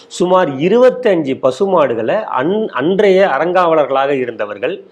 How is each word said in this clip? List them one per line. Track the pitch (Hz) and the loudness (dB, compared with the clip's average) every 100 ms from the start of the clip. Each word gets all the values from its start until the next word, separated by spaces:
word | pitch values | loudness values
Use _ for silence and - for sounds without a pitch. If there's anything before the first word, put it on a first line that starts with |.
| - | -18
சுமார் | - 180 185 175 | -4 0 2 2
இருபத்தஞ்சு | 131 170 226 254 247 220 180 139 131 | -2 0 4 4 4 0 0 -2 -2
பசுமாடுகளை | 131 123 196 180 139 117 117 190 | -2 0 0 2 2 0 -2 -4
அன்-, | 220 123 143 208 220 | -4 -4 -2 -2 -4
அன்றைய | - 143 190 202 185 190 | -4 -2 2 2 4 2
அறங்காவலர்களாக | 135 170 180 175 160 135 135 139 | 0 0 2 2 2 0 0 0
இருந்தவர்கள் | 143 120 113 104 101 123 196 - | -2 -4 -6 -8 -6 -6 -8 -14